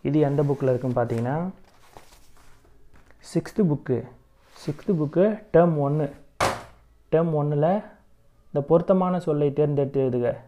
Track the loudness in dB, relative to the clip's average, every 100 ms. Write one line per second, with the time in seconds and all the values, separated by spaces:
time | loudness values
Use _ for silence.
0 | 0 2 2 2 0 0 0 0 -2 -2
1 | -2 -2 -2 -4 -6 -10 -20 -20 -20 -20
2 | -20 -20 -20 -20 -20 -20 -20 -20 -20 -20
3 | -20 -20 -6 -6 -4 0 0 0 -2 -4
4 | -6 -20 _ _ _ -14 -10 -8 -2 -2
5 | 0 2 2 0 2 4 4 2 0 -2
6 | -4 -8 -20 _ -4 -4 -14 -20 _ _
7 | _ 0 2 0 0 0 0 0 -4 -20
8 | _ _ _ _ _ -6 2 2 4 2
9 | 2 -2 -2 0 0 2 0 0 0 0
10 | 0 0 -2 -4